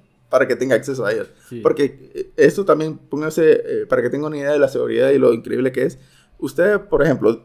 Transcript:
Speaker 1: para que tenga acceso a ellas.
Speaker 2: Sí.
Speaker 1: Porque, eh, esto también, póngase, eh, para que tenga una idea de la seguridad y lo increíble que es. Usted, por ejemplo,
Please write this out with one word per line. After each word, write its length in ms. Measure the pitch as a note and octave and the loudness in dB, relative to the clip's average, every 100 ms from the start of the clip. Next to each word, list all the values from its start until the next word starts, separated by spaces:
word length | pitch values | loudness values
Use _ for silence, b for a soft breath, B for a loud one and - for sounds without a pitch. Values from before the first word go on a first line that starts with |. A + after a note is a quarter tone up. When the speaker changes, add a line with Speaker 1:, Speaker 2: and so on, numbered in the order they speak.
| _ _ - | _ _ -2
Speaker 1:
para 180 | C3 B2+ | 0 2
que 100 | A#2+ | -2
tenga 180 | C3 A#2+ | 0 -2
acceso 300 | C3 C3 G#2 | -2 -6 -4
a 60 | |
ellas. 160 | A2 - _ - | -4 -6 _ -18
Speaker 2:
Sí. 120 | A#2+ | -2
Speaker 1:
Porque, 500 | D#3 D#3 C#3+ - - | 0 0 -2 -4 -16
eh, 180 | C#3+ - - | -14 -6 2
esto 300 | D3 - F#3+ | 2 2 0
también, 320 | D3+ D#3 - | 0 -2 -8
póngase, 540 | - C#3 D#3 E3+ D#3 - C#3 A#2+ | -10 -6 -4 2 4 4 0 -6
eh, 40 | G#2 | -2
para 160 | B2+ | -2
que 80 | A#2+ | 0
tenga 160 | C#3 D3+ | -4 -6
una 100 | D3+ | -4
idea 160 | C#3+ | -2
de 60 | D3 | 2
la 100 | C3+ | 2
seguridad 400 | B2+ B2 A2+ C3+ | 0 -2 0 2
y 80 | C#3 | 4
lo 140 | B2+ | 2
increíble 400 | A#2 - A#2 C3 | 2 -2 -2 -2
que 120 | B2+ | -2
es. 140 | C3 - b b b - | -4 -6 b b b -12
Usted, 420 | C#3+ - F#3 G#3 - | -6 0 2 0 0
por 140 | C#3 | 0
ejemplo, 400 | C#3 B2+ G#2+ A#2 | 2 2 0 0